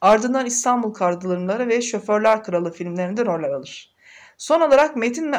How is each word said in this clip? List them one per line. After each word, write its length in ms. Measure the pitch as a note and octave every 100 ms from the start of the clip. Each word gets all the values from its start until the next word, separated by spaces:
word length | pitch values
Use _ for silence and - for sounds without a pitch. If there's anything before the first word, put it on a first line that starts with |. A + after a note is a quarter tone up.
ardından 460 | F#3+ A3 B3 C4+ A#3+
İstanbul 460 | A#3+ B3+ B3 A3+
Kaldırımları 760 | G#3+ F3+ F3 F#3 F3+ F3+ A3 B3
ve 140 | A#3
Şoförler 600 | A#3+ G#3 G#3+ G#3 A3 A3
Kralı 280 | G#3+ F3 F3
filmlerinde 540 | E3+ F3 F3 F3+ G#3+ A3+
rol 180 | E3
alır. 500 | D3 C#3 - - - _ _ - - -
Son 220 | - D#4+
olarak 360 | D#4 C#4 D4+ C4+
Metin 380 | A#3 B3 D#4